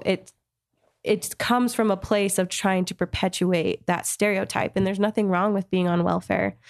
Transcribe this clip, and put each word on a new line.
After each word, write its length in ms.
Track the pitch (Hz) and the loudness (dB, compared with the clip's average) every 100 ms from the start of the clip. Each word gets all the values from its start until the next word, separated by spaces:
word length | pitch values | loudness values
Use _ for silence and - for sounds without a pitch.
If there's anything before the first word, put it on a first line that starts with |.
| - | 0
it, 260 | 185 - - _ _ _ _ _ _ | -2 -4 -20 _ _ _ _ _ _
it 340 | - 208 - - | -2 -2 -2 -6
comes 360 | - 247 247 | 0 2 2
from 160 | 240 220 | 2 0
a 60 | 190 | 0
place 420 | - 208 196 - | 0 0 2 0
of 100 | 180 | -2
trying 360 | - 196 185 | 0 0 2
to 100 | 180 | 0
perpetuate 920 | - 175 - 190 - 180 180 123 - - | -4 -4 -2 -2 0 0 2 0 -2 -2
that 200 | 175 - | -2 -2
stereotype. 680 | - 208 190 196 - - - | 0 0 0 -2 -2 -2 0
And 100 | 190 | 0
there's 140 | 196 | 0
nothing 280 | 208 214 208 | 0 0 0
wrong 240 | 180 202 | 2 2
with 160 | 196 185 | 0 0
being 200 | 185 180 | 0 2
on 160 | 175 | 2
welfare, 520 | 175 170 - - 196 - - | 0 -2 0 0 -2 -4 -14